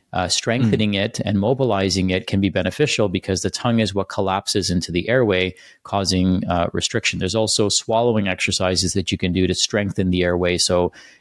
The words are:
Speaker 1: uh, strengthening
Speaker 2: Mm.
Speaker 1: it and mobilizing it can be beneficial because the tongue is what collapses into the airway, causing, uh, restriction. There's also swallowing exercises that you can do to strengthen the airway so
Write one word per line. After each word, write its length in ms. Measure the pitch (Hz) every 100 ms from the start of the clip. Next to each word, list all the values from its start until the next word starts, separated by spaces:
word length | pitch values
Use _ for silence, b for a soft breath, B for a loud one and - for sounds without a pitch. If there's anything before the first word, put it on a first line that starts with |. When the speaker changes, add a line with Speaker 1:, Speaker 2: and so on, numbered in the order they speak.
| b
Speaker 1:
uh, 140 | 90 90
strengthening 680 | - - 117 117 110 107
Speaker 2:
Mm. 100 | 101
Speaker 1:
it 160 | 107 -
and 140 | 104 101
mobilizing 720 | 101 135 127 98 98 95 92
it 160 | 92 -
can 140 | 98
be 100 | 98
beneficial 580 | - 92 - 151 - 104
because 340 | 92 - 92
the 80 | 98
tongue 280 | - 123 117
is 160 | 107
what 140 | 98 92
collapses 600 | - 95 95 - 104 92
into 220 | 87 -
the 180 | - 104
airway, 460 | 127 113 92 92 - B B
causing, 580 | - 101 92 92 90 92 98
uh, 220 | 87 85
restriction. 480 | - - 117 - -
There's 160 | 95 110
also 320 | 107 - 104
swallowing 580 | - - 113 120 110 98
exercises 680 | 92 - - 92 90 90
that 180 | 98 90
you 40 | 92
can 160 | 92
do 140 | 90 92
to 80 |
strengthen 560 | - - 110 101 - 92
the 140 | 90
airway 340 | 87 87 90 90
so 320 | - 90 87 B B B